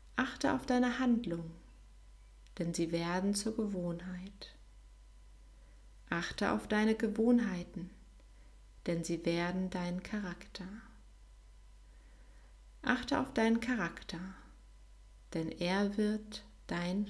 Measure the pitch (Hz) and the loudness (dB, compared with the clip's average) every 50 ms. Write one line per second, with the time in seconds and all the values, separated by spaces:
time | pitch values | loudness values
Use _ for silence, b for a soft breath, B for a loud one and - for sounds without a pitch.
0 | b b b - 254 269 - - - - - 254 - - 247 247 247 247 240 262 | b b b -2 -2 -2 -2 -2 0 2 2 2 2 2 4 4 4 2 2 2
1 | 262 240 240 226 - 170 170 170 165 165 - - - - - - - - - - | 4 4 4 4 2 0 -4 -4 -4 -8 -10 -14 -18 -20 -20 -20 -20 -20 -20 -20
2 | - - - - - - - - - - - - 170 165 170 - 170 156 165 170 | -20 -20 -20 -20 -20 -20 -20 -20 -20 -12 -6 -4 -2 -2 0 0 0 0 0 0
3 | 170 170 180 185 190 202 202 - - 226 214 - 214 202 196 180 175 175 170 170 | 0 0 0 2 2 2 2 0 0 -2 -2 -2 -2 -2 -2 -2 -2 -2 -4 -4
4 | 175 185 185 180 185 202 - - - - - - - - - - - - - - | -6 -8 -8 -8 -10 -12 -12 -14 -18 -18 -18 -20 -20 -20 -20 -20 -20 -20 -20 -20
5 | - - - - - - - - - b b b b b b b b b b b | -20 -20 -20 -20 -20 -20 -20 -20 -20 b b b b b b b b b b b
6 | b - - 170 170 - - - 208 - - 214 - - 214 208 214 220 220 220 | b -4 -4 -4 -4 -4 -4 0 0 2 2 0 0 2 2 4 4 4 4 2
7 | - 208 202 - 220 240 247 240 214 196 185 175 175 - - 170 180 - - - | 0 0 2 4 6 6 6 6 6 2 0 -2 -4 -6 -8 -8 -10 -10 -12 -16
8 | - - - - b b b b b b b b b b b - - - 170 170 | -20 -20 -20 -20 b b b b b b b b b b b -8 -4 -2 -2 -2
9 | 170 - 170 160 - 175 170 170 170 175 180 185 185 185 - 185 180 180 175 185 | 0 -2 -2 0 0 0 2 2 0 0 0 0 -2 -2 -2 -2 -2 -2 -2 -4
10 | 190 - - 208 202 180 170 - - - - - 180 185 208 226 - - - - | -6 -6 -6 -4 -4 -4 -6 -8 -12 -14 -12 -12 -12 -12 -12 -14 -16 -18 -20 -20
11 | - - - - - - - - - - - - - - - b b b b b | -20 -20 -20 -20 -20 -20 -20 -20 -20 -20 -20 -20 -20 -20 -20 b b b b b
12 | b b b b b b b b b b b b b - - - - - 247 247 | b b b b b b b b b b b b b -20 -14 -4 0 2 2 2
13 | - - 277 269 262 - - 233 220 226 226 226 - 254 254 220 180 170 - - | 2 0 0 0 0 0 2 4 4 4 4 4 2 0 0 0 0 -2 -4 -8
14 | - - - 170 185 190 190 - - - - - - - - - - - - - | -12 -10 -10 -8 -8 -10 -12 -14 -18 -20 -20 -20 -20 -20 -20 -20 -20 -20 -20 -20
15 | - - - - - - - 165 160 160 - - 175 175 185 196 202 202 202 214 | -20 -20 -20 -20 -12 -6 -4 -2 -2 -2 -2 0 0 2 2 2 2 2 2 2
16 | 208 208 214 214 214 - - - - - - - - - 180 175 175 180 185 202 | 2 2 2 0 -4 -8 -12 -14 -14 -16 -20 -14 -8 -4 -4 -2 0 0 0 0
17 | 208 | 0